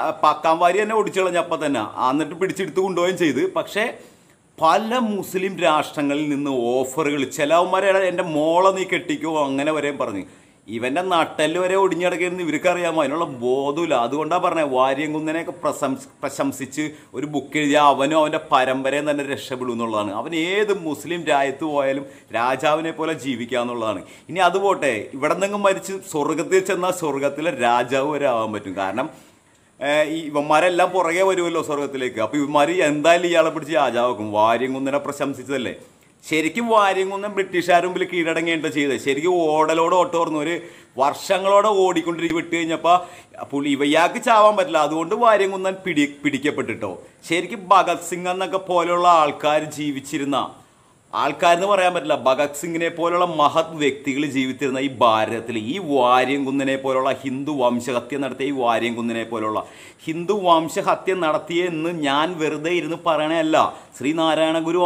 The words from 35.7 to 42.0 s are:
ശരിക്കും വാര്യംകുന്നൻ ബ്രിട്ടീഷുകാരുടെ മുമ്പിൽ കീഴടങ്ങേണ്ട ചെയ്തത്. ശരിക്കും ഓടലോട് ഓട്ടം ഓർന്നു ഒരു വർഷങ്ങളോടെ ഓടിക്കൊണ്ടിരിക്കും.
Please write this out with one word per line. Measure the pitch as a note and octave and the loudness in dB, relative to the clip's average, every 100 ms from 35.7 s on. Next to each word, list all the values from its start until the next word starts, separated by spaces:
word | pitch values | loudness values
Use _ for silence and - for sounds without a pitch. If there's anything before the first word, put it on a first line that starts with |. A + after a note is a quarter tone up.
| D#2+ - _ _ _ - | -8 -16 _ _ _ -4
ശരിക്കും | D#3 D#3 A3+ A#3 | -2 -2 -2 2
വാര്യംകുന്നൻ | A3 G3 F#3+ F#3+ G3 G#3 G3 | 4 4 2 -2 -4 -6 -4
ബ്രിട്ടീഷുകാരുടെ | F#3+ F3 E3 F3 F3+ | -2 -2 4 4 4
മുമ്പിൽ | F3+ F3+ | -2 -4
കീഴടങ്ങേണ്ട | F3+ E3 D#3+ E3+ E3 D3+ D3 | -2 0 0 0 -2 -2 0
ചെയ്തത്. | C#3+ A#2+ C#3 | 0 0 0
ശരിക്കും | C#3 E3 F3+ D#3+ | 0 2 2 2
ഓടലോട് | D#3 D#3 D#3+ E3 F3+ | 4 4 4 4 4
ഓട്ടം | E3+ E3+ | 2 2
ഓർന്നു | E3 D#3 | 0 -2
ഒരു | D3 E3+ - - - A#2 | -4 -6 -8 -20 -10 0
വർഷങ്ങളോടെ | C#3 C#3 - F#3+ G3 G3+ G#3 G3+ | 0 0 0 0 4 4 6 4
ഓടിക്കൊണ്ടിരിക്കും. | F#3 E3+ | 4 2